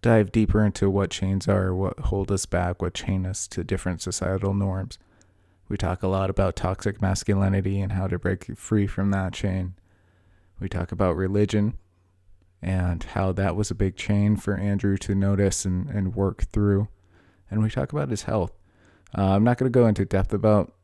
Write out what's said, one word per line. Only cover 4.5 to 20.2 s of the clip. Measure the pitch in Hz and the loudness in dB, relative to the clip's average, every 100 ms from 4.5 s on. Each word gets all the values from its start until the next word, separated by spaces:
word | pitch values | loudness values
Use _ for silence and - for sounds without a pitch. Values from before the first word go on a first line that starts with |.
norms. | 98 98 95 95 - _ _ _ _ _ _ _ | 0 -2 -4 -8 -14 _ _ _ _ _ _ _
We | 98 | -4
talk | 85 90 | -2 -2
a | 92 | 0
lot | 95 95 | 0 0
about | 92 95 - | 0 0 0
toxic | 90 95 107 98 | -4 -2 -4 -2
masculinity | 98 92 - 98 98 98 98 98 | -2 -2 0 0 2 2 0 -2
and | 98 | -2
how | 92 92 | -2 -2
to | 87 | -2
break | 92 92 - 98 | -2 -4 -6 -14
free | - 107 101 | 0 2 2
from | - 98 | 0 0
that | 98 92 | 0 -2
chain. | - 101 95 90 90 _ _ _ _ _ _ _ - | -4 -4 -2 -4 -10 _ _ _ _ _ _ _ -10
We | 92 | -6
talk | - - | -4 -4
about | 92 95 82 | 0 0 2
religion | 95 101 104 107 104 - _ _ _ _ _ - _ _ | 0 2 2 2 0 -2 _ _ _ _ _ -20 _ _
and | 85 92 90 85 | -4 0 0 -2
how | - - 95 | -4 -4 -2
that | 92 98 85 | 0 -2 0
was | 107 | -4
a | |
big | - 98 92 | 0 -2 -2
chain | - 101 101 104 | -2 2 2 2
for | - 98 | 0 -2
Andrew | 101 101 101 98 | 0 0 0 -2
to | - | 0
notice | 98 98 98 98 - | 0 2 2 2 0
and, | 98 90 92 | -2 -2 -2
and | 104 95 | -4 -4
work | 95 98 - - | 0 -2 0 -2
through. | - 104 98 107 - _ _ _ _ _ | 0 2 2 0 -6 _ _ _ _ _
And | 107 | -2
we | 107 | 0
talk | 131 135 | 0 -4
about | 147 143 | -2 -4
his | 107 | -4
health. | - - 85 - _ _ _ _ _ - | -2 -2 -2 -6 _ _ _ _ _ 0
Uh, | 98 | 2
I'm | 98 | 4
not | 113 120 | 4 4
gonna | 131 | 2
go | 123 117 | 6 6
into | 101 | 4
depth | 98 95 | 2 2